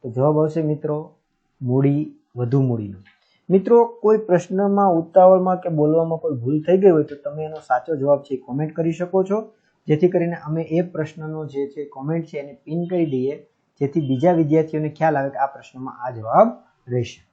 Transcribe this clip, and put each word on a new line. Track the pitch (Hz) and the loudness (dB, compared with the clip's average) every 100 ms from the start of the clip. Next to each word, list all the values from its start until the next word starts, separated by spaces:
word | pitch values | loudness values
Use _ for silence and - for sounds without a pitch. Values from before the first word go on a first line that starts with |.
તો | 131 | -8
જવાબ | 117 143 156 | 0 2 2
આવશે | 156 160 | 0 -2
મિત્રો | 156 151 151 151 165 _ _ _ _ _ | -4 -4 -4 -8 -10 _ _ _ _ _
મૂડી, | 127 131 139 143 151 - _ 123 | -2 2 2 0 -4 -12 _ -8
વધુ | 120 139 | -2 0
મૂડીનો. | 131 117 104 98 _ _ _ _ - | 0 -2 -6 -12 _ _ _ _ 0
મિત્રો | 190 190 233 | 0 4 4
કોઈ | 226 - 208 220 | 4 0 2 2
પ્રશ્નમાં, | 214 180 175 190 202 202 196 | 2 0 0 -2 0 2 2
ઉતાવળમાં | 165 165 190 185 190 185 180 | 2 2 8 8 8 4 -2
કે | 175 | -2
બોલવામાં | 160 151 160 165 160 | 0 2 2 0 -2
કોઈ | 165 | -4
ભૂલ | 131 120 151 | -4 -2 -2
થઈ | 156 185 | 2 6
ગઈ | 196 | 6
હોય | 160 | 6
તો | 147 143 | 0 -6
તમે | 143 147 | -10 -8
એનો | 156 156 | -10 -10
સાચો | - 131 - 151 | -2 -2 -2 -2
જવાબ | 139 143 | 2 2
છે | 143 | 0
એ | 131 | -10
કોમેન્ટ | - 143 156 | -6 -6 -4
કરી | 156 165 | -2 -4
શકો | 160 175 190 | -2 -2 -2
છો, | 190 208 226 _ _ _ - | 0 -4 -6 _ _ _ -4
જેથી | 151 180 | 2 2
કરીને | 180 170 170 | 2 -2 -4
અમે | 151 160 | -6 -6
એ | 151 165 | -2 -2
પ્રશ્નનો | 175 156 151 - 156 156 151 | -2 -6 -8 -8 -10 -10 -8
જે | 139 139 | -8 -8
છે | 151 | -8
કોમેન્ટ | 143 135 139 165 156 | -14 -10 -4 -4 -6
છે | 151 | -12
એને | 139 123 | -12 -18
પિન | - 165 | -8 -6
કરી | 170 180 160 | -2 -2 0
દઈએ, | 131 131 151 - _ _ _ | -2 -4 -6 -16 _ _ _
જેથી | 139 165 | -4 -2
બીજા | 135 131 170 | -2 0 2
વિદ્યાર્થીઓને | 170 147 160 156 156 151 | 2 2 2 0 -4 -6
ખ્યાલ | 151 160 147 | -2 0 0
આવે | 139 | -4
કે | - | -4
આ | 135 | -4
પ્રશ્નમાં | - - 131 131 - 127 | -6 -20 -14 -14 -10 -10
આ | |
જવાબ | 117 110 147 226 247 _ _ - | -10 -6 -2 -2 -4 _ _ -8
રહેશે. | 123 117 - _ | -6 -6 -12 _